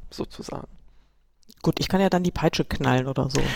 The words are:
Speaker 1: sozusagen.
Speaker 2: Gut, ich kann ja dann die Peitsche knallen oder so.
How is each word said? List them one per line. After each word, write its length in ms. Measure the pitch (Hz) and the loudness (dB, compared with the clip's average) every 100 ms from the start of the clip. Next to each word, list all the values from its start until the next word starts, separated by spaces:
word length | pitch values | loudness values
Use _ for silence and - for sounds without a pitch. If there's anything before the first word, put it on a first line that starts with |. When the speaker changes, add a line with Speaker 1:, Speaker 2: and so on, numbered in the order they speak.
| - | -14
Speaker 1:
sozusagen. 580 | - - - - - - - - - _ _ _ _ - - | -10 -10 -10 -12 -12 -12 -18 -20 -20 _ _ _ _ -20 -4
Speaker 2:
Gut, 200 | - - | -2 0
ich 80 | - | 0
kann 100 | 185 | 2
ja 100 | 196 | 4
dann 140 | 180 | 4
die 80 | 180 | 0
Peitsche 320 | - 160 - | 2 0 0
knallen 440 | 156 - 135 127 131 | -2 0 2 2 2
oder 220 | 135 135 | 0 0
so. 120 | 131 - | 0 0